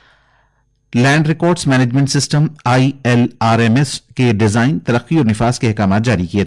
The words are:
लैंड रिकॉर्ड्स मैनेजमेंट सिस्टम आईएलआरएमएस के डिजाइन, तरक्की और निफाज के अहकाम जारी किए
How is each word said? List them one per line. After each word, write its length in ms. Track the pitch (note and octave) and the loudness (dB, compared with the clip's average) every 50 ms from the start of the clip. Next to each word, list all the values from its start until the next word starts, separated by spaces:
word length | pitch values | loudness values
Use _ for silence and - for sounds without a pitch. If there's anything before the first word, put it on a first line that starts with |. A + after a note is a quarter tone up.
| _ _ _ _ _ _ _ _ _ _ _ _ _ _ _ _ _ _ - | _ _ _ _ _ _ _ _ _ _ _ _ _ _ _ _ _ _ -2
लैंड 300 | A#2+ B2 C#3 C#3+ D#3 D#3 | 0 0 2 2 0 0
रिकॉर्ड्स 420 | D3+ D#3+ - - E3+ F3+ E3+ - D3 | 0 -2 -2 0 -2 -2 0 -2 0
मैनेजमेंट 400 | C3 B2+ C3 A#2+ A#2+ C#3 C#3 C3 | 0 0 0 0 0 0 0 0
सिस्टम 420 | - D3 C3 - - D3 D3+ D#3 D3+ - - | 0 -2 -4 -2 0 0 0 -2 -4 -6 -4
आईएलआरएमएस 1400 | B2 B2 C3 C3 C#3 C3+ - - A#2+ B2 A#2+ A#2+ A#2+ - - A2 A2+ A2+ A2+ A#2 A2+ A2+ C3 D3+ - - - _ _ - | 0 0 2 2 0 -2 -4 -2 0 2 2 0 0 -2 -2 -2 0 2 2 2 2 2 2 0 -2 -4 -10 _ _ -4
के 160 | - B2+ A#2+ A2+ | -2 0 0 2
डिजाइन, 460 | G2+ A2 G#2+ G2 A#2 A#2 C3 D#3+ F3 | 2 0 0 2 2 0 0 -2 -2
तरक्की 400 | - - A#2+ A#2 - - E3 E3 | -2 -2 -2 -2 -2 -2 0 0
और 60 | D3 | 2
निफाज 340 | A2+ G#2+ - A#2+ A#2 B2+ - | 0 0 0 0 -2 -2 -2
के 80 | - | -2
अहकाम 320 | A2+ G#2+ - G#2 F#2+ F#2+ G#2 | -2 -2 0 0 0 0 0
जारी 280 | A2 B2 A2+ F2 F2+ | 0 0 0 -2 -2
किए 180 | E2 - G2+ F#2+ | -2 -2 -2 -2